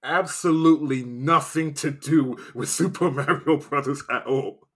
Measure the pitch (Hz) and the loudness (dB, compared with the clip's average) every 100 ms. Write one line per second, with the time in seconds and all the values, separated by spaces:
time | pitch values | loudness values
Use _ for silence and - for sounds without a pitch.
0 | 131 165 185 - 180 160 160 160 147 131 | 0 0 0 -2 2 4 6 4 4 -4
1 | 123 120 135 165 147 - 160 147 156 143 | -4 -6 2 2 2 -4 -4 -4 -6 -6
2 | - 160 131 120 - - 135 - 175 - | 2 2 2 -2 -12 -10 -6 0 0 0
3 | 175 135 139 165 - 156 147 143 131 139 | -2 0 -2 -2 2 0 2 -4 -2 -4
4 | - 123 - 135 135 - _ | -4 -6 -2 -2 -2 -8 _